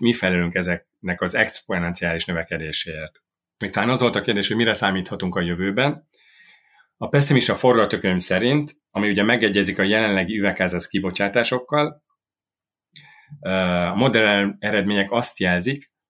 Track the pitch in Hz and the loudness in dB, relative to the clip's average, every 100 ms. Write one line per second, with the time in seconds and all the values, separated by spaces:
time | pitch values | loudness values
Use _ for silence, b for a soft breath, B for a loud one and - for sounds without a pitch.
0 | 117 117 92 90 85 90 90 87 _ _ | 0 2 2 2 0 -2 -2 -4 _ _
1 | 90 87 90 117 110 - - 92 87 87 | -8 -4 -2 0 -2 -2 -4 -4 -2 -2
2 | 87 82 - 85 80 82 78 76 85 78 | -4 -4 -4 -6 -6 -8 -6 -6 -6 -10
3 | 78 _ _ _ _ - 101 104 113 127 | -12 _ _ _ _ -12 -6 -2 0 2
4 | 120 104 107 101 95 110 113 107 101 95 | 2 0 -2 -2 -2 0 0 2 0 0
5 | 90 90 92 90 87 87 95 104 139 143 | -4 -6 -4 -2 -2 -2 -2 0 -2 -2
6 | _ b b b b b b b b - | _ b b b b b b b b -12
7 | 117 143 139 135 - 98 127 117 101 95 | 0 2 4 4 2 2 4 4 4 0
8 | 98 90 - 95 120 147 147 - _ 101 | 0 0 0 0 2 0 -2 -10 _ -4
9 | 104 101 107 123 110 98 98 98 98 110 | 0 2 2 2 2 2 0 0 0 2
10 | 110 95 92 107 98 87 92 87 - 120 | 2 0 -2 -2 -2 0 -2 -2 -2 -4
11 | 98 90 101 123 117 123 - 147 151 - | -4 -2 0 0 0 -2 -2 -2 -2 -6
12 | _ _ _ _ _ _ _ _ _ B | _ _ _ _ _ _ _ _ _ B
13 | B B B 147 92 95 92 90 85 98 | B B B -12 -4 0 0 0 0 2
14 | 131 113 107 101 101 - 104 104 98 101 | 2 4 4 4 0 -2 -2 0 0 0
15 | 98 117 120 - 92 90 104 139 - _ | 0 0 -2 0 0 0 0 -6 -10 _